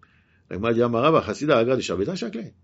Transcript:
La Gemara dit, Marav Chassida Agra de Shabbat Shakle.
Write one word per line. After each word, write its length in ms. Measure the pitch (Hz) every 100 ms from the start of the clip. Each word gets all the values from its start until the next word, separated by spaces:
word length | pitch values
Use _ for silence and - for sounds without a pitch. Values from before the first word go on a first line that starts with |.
| _ _ _ _ -
La 80 | 92
Gemara 160 | 113
dit, 60 | 117
Marav 460 | 120 113 147 156 101
Chassida 320 | 101 147 127
Agra 180 | 117 127
de 60 |
Shabbat 340 | - 90 101 185
Shakle. 380 | 120 - - -